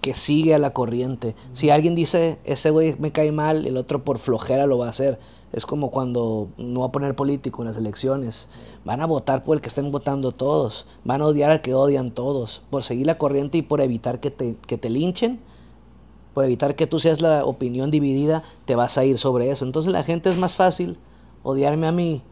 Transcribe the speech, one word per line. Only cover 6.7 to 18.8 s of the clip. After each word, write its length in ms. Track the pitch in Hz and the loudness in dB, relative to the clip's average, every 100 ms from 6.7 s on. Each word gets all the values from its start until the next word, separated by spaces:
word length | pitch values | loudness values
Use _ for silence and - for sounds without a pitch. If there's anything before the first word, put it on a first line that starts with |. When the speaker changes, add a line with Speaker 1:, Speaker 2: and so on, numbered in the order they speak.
| 123 | -4
Speaker 1:
voy 80 | 127 | -2
a 20 | |
poner 240 | 143 139 131 | -2 -2 0
político 460 | 139 143 135 117 | 0 0 -4 -6
en 80 | 117 | -8
las 80 | 107 | -4
elecciones, 720 | 107 104 131 135 123 110 - - - - | -6 -2 -2 -2 -4 -8 -14 -18 -20 -16
van 160 | - 123 | -8 -4
a 60 | 165 | 0
votar 380 | 151 - 135 - | 0 2 -2 2
por 100 | 151 | 0
el 60 | |
que 80 | 117 | 0
estén 200 | - 143 | -4 -2
votando 440 | 139 139 139 131 | -2 -2 -2 -2
todos, 520 | 120 135 151 127 - - - - | -2 0 2 0 -4 -18 -14 -4
van 160 | 135 | 0
a 40 | 151 | 2
odiar 220 | 147 143 | 4 4
al 100 | 156 | 4
que 120 | 143 | 2
odian 380 | 131 139 139 123 | 2 4 4 0
todos, 500 | 117 127 139 113 - - | -4 -2 -2 -4 -10 -6
por 140 | 139 | -6
seguir 220 | 127 120 143 | -2 -2 0
la 100 | 160 | 2
corriente 420 | 143 139 143 165 | 2 0 0 -2
y 20 | |
por 180 | 151 151 | 0 2
evitar 400 | 139 117 123 120 | 2 0 -2 -4
que 120 | 143 | -6
te, 260 | 139 123 113 - | -4 -6 -6 -6
que 100 | 117 | -6
te 120 | 117 | -2
linchen, 500 | 120 170 180 233 247 - - - - - - - - - | 0 0 0 -2 -2 -12 -20 -20 -20 -20 -20 -20 -20 -8
por 100 | - | 0
evitar 320 | 135 120 143 143 | 2 2 0 0
que 120 | 160 | 0
tú 120 | 165 | 2
seas 220 | 160 151 | 2 4
la 240 | 165 151 135 | 4 4 2
opinión 440 | 127 127 123 139 | -2 -4 -2 2
dividida, 540 | 151 143 135 147 160 - - - | 2 2 2 2 0 -2 -20 -2
te 100 | |
vas 220 | 120 | 2